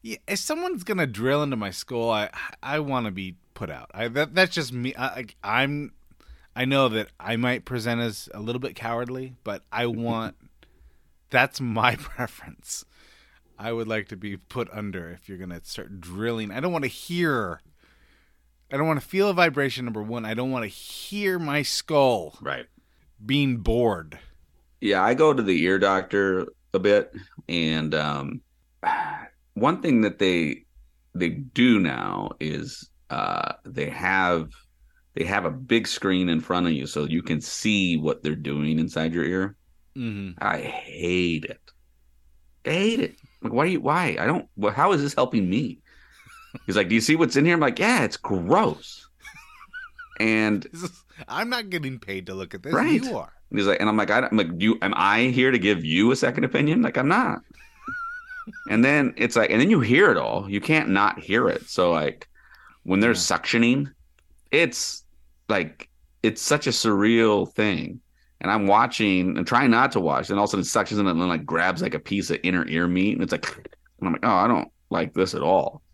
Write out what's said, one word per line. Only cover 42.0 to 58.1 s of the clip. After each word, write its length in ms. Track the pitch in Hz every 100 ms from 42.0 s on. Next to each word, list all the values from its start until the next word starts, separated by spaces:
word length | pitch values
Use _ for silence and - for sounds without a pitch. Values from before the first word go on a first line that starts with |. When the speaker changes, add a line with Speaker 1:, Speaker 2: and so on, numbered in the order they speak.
| _ _ _ _ _ _ -
Speaker 2:
I 40 |
hate 300 | 165 208 226
it. 160 | - - - _
Like, 100 | -
why 140 | 117 160
do 60 |
you, 80 | 180
why? 360 | - 165 160 -
I 80 | 101
don't, 200 | 175 - -
well, 160 | 104
how 200 | 131 175
is 80 | 175
this 120 | 143
helping 340 | - 127 113 92
me? 300 | 101 - - _ - _ - - - - - -
He's 100 | 104
like, 120 | 90
"Do 60 | 113
you 40 |
see 140 | 113 160
what's 200 | 147 135
in 80 |
here?" 100 | 160
I'm 60 | 170
like, 180 | 143 120
"Yeah, 240 | 202 247
it's 120 | 120 -
gross." 920 | - 95 87 208 208 76 - - - _ - 1077 1077 1077 1077 1077 1077 - 1077 -
And 440 | 110 110 110 104
Speaker 1:
<laughs> 100 | -
This 100 | 165
is, 220 | 175 - _ - -
I'm 200 | - 233
not 220 | 240 208
getting 280 | 175 139 127
paid 280 | - 98 90
to 80 |
look 200 | 95 92
at 80 | 98
this. 100 | 135
Speaker 2:
Right. 120 | 151
Speaker 1:
You 320 | 339 - 254 147
are. 160 | - - -
Speaker 2:
And 80 | -
he's 100 | 101
like, 100 | -
and 80 | 107
I'm 80 | 107
like, 140 | 101
"I 100 | 107
don't, 120 | 127
I'm 60 | 110
like, 220 | 85 85
you, 160 | 107 110
am 100 | 98 -
I 280 | 95 107
here 260 | 127 123 127
to 80 | 123
give 260 | 95 95
you 260 | 78 82 110
a 60 | 131
second 280 | 131 123
opinion? 380 | 123 143 147 180
Like, 160 | 226 -
I'm 100 | 135
not." 320 | 202 233 - _
Speaker 1:
<laughs> 40 | - - _ - 1077 1077